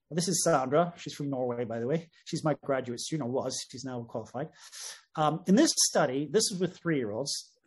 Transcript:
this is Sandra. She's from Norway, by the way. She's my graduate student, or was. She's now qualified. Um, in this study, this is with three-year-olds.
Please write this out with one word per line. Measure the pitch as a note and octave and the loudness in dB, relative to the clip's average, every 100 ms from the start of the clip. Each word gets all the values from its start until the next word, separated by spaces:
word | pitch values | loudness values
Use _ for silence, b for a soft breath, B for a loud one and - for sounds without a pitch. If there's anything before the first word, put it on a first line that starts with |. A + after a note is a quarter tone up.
| _ | _
this | D3+ F3 | -2 0
is | E3+ | 2
Sandra. | E3+ D3 B2+ D3 F3 - | 4 4 4 4 4 -2
She's | D#3 | -10
from | - C#3+ | -6 -4
Norway, | C3 B2 A#2+ A2+ | -2 -2 -2 -4
by | A2+ | -2
the | A#2+ | -2
way. | E3 - b - | -2 -4 b -8
She's | D#3 | -2
my | D3+ C#3+ | 0 -2
graduate | - C3 B2 A#2 | -2 -2 -2 -8
student, | - D#3+ A#2+ | -6 -4 -2
or | |
was. | B2+ B2 B2+ - | -2 -2 -6 -8
She's | B2 C3 | -12 -10
now | B2 | -8
qualified. | A#2 A#2 G#2+ B2 D#3+ B B B B B B - | -8 -10 -8 -8 -8 B B B B B B -2
Um, | D3+ D#3 - | 0 0 4
in | G#3 | 6
this | D#4 - | 6 4
study, | - G3+ C#3+ C3+ D3+ | 2 4 2 0 0
this | G3+ - | 2 2
is | F3 | 0
with | F3 - | -2 -2
three-year-olds. | E3+ D3 G#2+ G#2+ D3 - - _ | 0 0 0 -2 -4 -6 -10 _